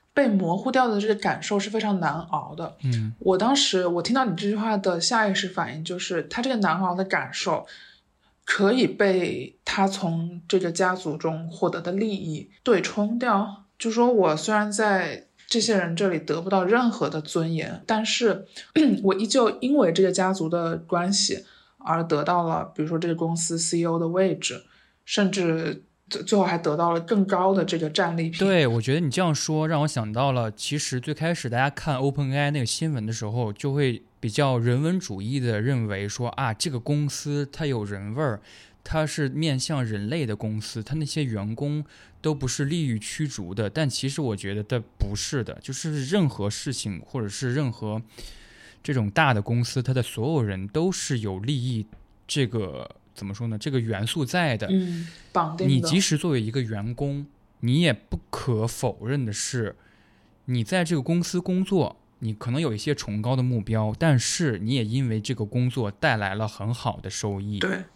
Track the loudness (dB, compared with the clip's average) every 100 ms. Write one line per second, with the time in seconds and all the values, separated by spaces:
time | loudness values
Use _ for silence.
0 | _ 2 4 4 2 0 2 2 4 2
1 | 2 2 0 -2 -2 -2 0 -2 0 0
2 | 0 -2 -4 -6 -6 -8 -10 -4 -2 0
3 | -2 -2 2 4 4 4 2 2 2 0
4 | 0 2 2 0 -2 0 0 0 0 0
5 | 2 2 2 0 -2 -4 -6 -6 -8 -6
6 | -4 -4 -4 -4 -2 2 2 2 0 0
7 | 0 -2 -2 -4 -2 -2 -4 -18 -20 -20
8 | _ _ _ _ -2 4 4 6 4 4
9 | 4 4 0 -4 -8 -12 -4 2 2 2
10 | -2 -2 -2 -6 0 0 2 0 0 0
11 | -4 -4 -4 -4 -8 -2 -2 0 -4 -2
12 | -2 -2 -6 -8 -10 _ 2 2 2 0
13 | 0 0 2 2 0 -8 _ -6 -2 4
14 | 4 6 4 2 2 2 2 2 2 2
15 | 0 -6 -14 _ -2 0 4 2 2 2
16 | 2 0 -2 -2 2 2 4 4 4 2
17 | -2 -2 -2 -2 0 -2 -4 -6 -2 0
18 | 0 2 2 2 -4 -18 0 4 4 4
19 | 2 2 2 4 4 2 2 4 4 6
20 | 4 4 2 0 0 0 0 -4 -2 0
21 | 2 2 0 -2 -10 -20 _ _ -2 -2
22 | 2 0 2 2 2 -2 -4 -4 -2 0
23 | 0 0 0 0 -2 -2 0 0 2 0
24 | 0 2 2 0 -4 -6 -14 _ _ _
25 | -4 2 2 2 0 0 -2 -6 -12 _
26 | _ -10 2 2 4 2 0 2 2 0
27 | 2 2 4 4 4 4 2 0 0 0
28 | 0 0 -2 2 4 6 4 2 2 0
29 | 2 2 2 2 0 0 0 2 0 0
30 | -2 0 2 2 -2 -4 -4 -4 -2 -4
31 | -4 -2 -2 -2 -2 2 0 0 -2 0
32 | 0 0 0 2 2 0 -2 -2 -2 -2
33 | -2 -4 -4 -2 -2 -2 -2 2 2 0
34 | -8 _ -2 2 2 2 2 2 2 0
35 | -2 -6 -4 -2 0 0 0 0 0 -2
36 | -4 -4 -6 -2 -4 -2 -4 -2 -2 0
37 | 0 -4 -4 -2 -4 -4 -2 -2 -4 -6
38 | -6 -2 -2 -2 -8 -20 -20 _ -4 0
39 | 0 0 -2 0 0 0 -2 -2 -2 -2
40 | -2 -2 -2 -4 -4 -4 -6 -10 -6 -4
41 | -2 -2 -2 -2 -4 -4 -4 -4 -6 -14
42 | -20 -6 -4 -2 -2 -2 -2 0 0 -2
43 | -4 -4 -4 -6 -6 -4 -2 0 0 0
44 | -4 -2 -2 -4 -4 -6 -2 -4 -4 -4
45 | -2 -2 -4 -4 -4 -8 -10 -8 -4 -4
46 | 0 2 2 0 -4 -4 -6 -6 -6 -8
47 | -8 -6 -6 -4 -2 -2 -2 -4 -6 -6
48 | -8 -16 -18 -18 -20 -20 -20 -10 -4 0
49 | 0 4 4 4 2 0 0 -2 0 0
50 | -2 -2 0 0 0 -2 -4 0 0 0
51 | -2 -2 -2 -4 -2 -2 -2 -4 -6 -12
52 | -20 _ -4 0 0 -2 -4 -8 -14 -18
53 | _ -12 -8 -6 -6 -4 -2 0 0 -2
54 | -2 -2 -2 0 0 0 0 0 0 -4
55 | -8 -14 -4 -2 0 0 2 4 4 2
56 | 4 2 2 0 0 -2 -2 -4 -6 -4
57 | -4 -4 -8 _ _ _ 2 4 4 2
58 | -4 -10 -8 -6 -2 0 0 -2 -4 -4
59 | -4 -2 -2 -4 -4 -4 -4 -8 _ _
60 | _ _ _ _ -4 -2 0 0 2 0
61 | 2 0 0 -2 0 0 2 2 0 -4
62 | _ _ -6 -4 -2 0 0 -2 -2 -2
63 | -2 -2 0 2 2 0 0 0 0 2
64 | 4 4 4 0 0 0 0 0 0 0
65 | 0 0 -2 -4 -2 0 0 0 -4 0
66 | 0 2 0 -2 -4 -4 -6 -2 -4 -4
67 | -8 -6 -4 -4 -4 -2 -2 -2 -8